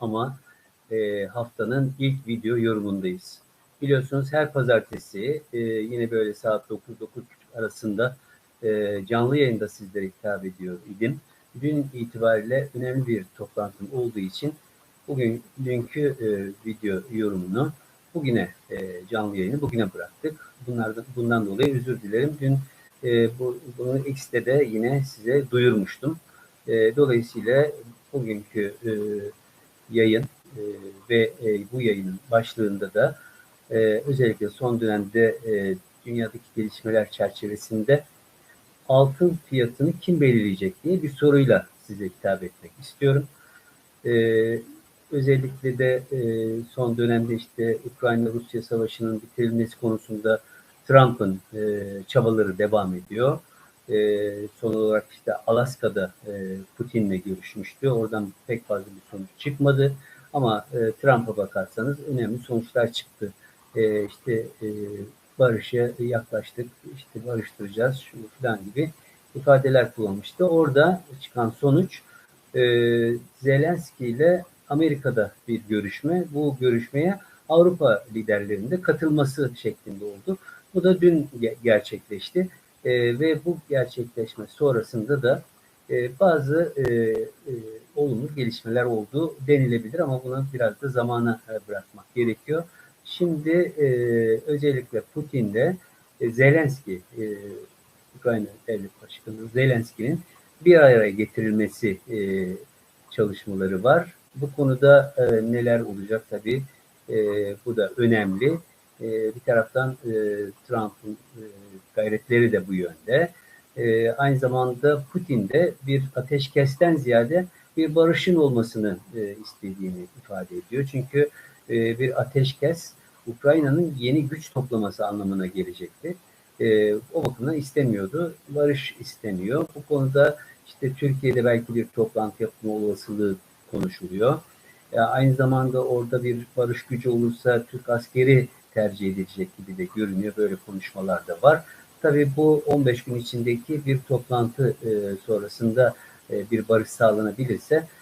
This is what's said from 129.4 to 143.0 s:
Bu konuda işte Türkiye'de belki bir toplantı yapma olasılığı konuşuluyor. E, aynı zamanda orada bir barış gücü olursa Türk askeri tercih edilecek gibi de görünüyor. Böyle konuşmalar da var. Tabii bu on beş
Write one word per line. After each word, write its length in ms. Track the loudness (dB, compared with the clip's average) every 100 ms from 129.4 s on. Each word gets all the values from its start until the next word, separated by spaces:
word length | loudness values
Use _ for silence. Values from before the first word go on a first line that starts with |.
| -2 -4 -4
Bu 80 | -10 -4
konuda 500 | -2 2 4 4 2 -10 -20 -20
işte 260 | -8 -6
Türkiye'de 520 | -2 -2 0 0 2
belki 300 | 2 2 0
bir 120 | -4 -2
toplantı 560 | -2 -2 -2 -4 -4
yapma 300 | -8 -6 -6
olasılığı 640 | -2 -2 -4 -6 -2 -2 -2 -10 _ _
konuşuluyor. 680 | -4 -4 -6 -8 0 0 0 -4 _ _ _ _
E, 80 | 0
aynı 340 | 2 4 4
zamanda 500 | 4 2 2 0 0
orada 400 | 0 -2 -2 -2
bir 220 | -2 -4 -4 -2
barış 260 | -2 -4
gücü 280 | -8 -6 0
olursa 540 | 0 0 0 0 0 -2
Türk 200 | -8 -4
askeri 580 | -4 -2 2 4 4 2 -6 _
tercih 380 | -2 -2 -2 -4
edilecek 360 | -4 -6 -8 -10 -10
gibi 220 | -14 -10
de 100 | -8 -4
görünüyor. 360 | -4 -2 -4 -2
Böyle 200 | -2 -4 -10
konuşmalar 600 | -14 -12 -8 -4 -4 -6
da 120 | 0
var. 220 | 2 2 0 -20 -20 _
Tabii 260 | 2 2 2 2
bu 260 | 4 4 2
on 200 | 2 2
beş 180 | 0